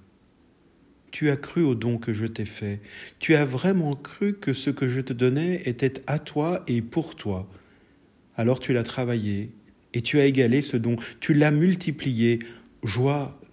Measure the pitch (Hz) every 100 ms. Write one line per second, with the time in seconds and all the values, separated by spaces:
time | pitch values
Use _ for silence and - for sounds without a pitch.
0 | _ _ _ _ _ _ _ _ _ _
1 | _ - 151 139 - - 160 120 117 117
2 | 117 107 113 113 104 - 104 101 - -
3 | - - - 151 139 131 185 196 151 139
4 | - - 202 202 - 131 - 139 131 127
5 | 131 120 127 135 175 175 - 120 135 131
6 | - 151 - 151 160 175 - 120 113 -
7 | 151 - 107 92 92 - _ _ _ _
8 | _ _ _ - 113 127 - 123 113 -
9 | 123 117 104 101 113 - _ _ _ 123
10 | 120 147 139 131 120 131 - 123 113 117
11 | - - - 147 151 147 175 180 170 143
12 | 139 117 117 117 117 - - _ 113 101
13 | 135 143 139 139 -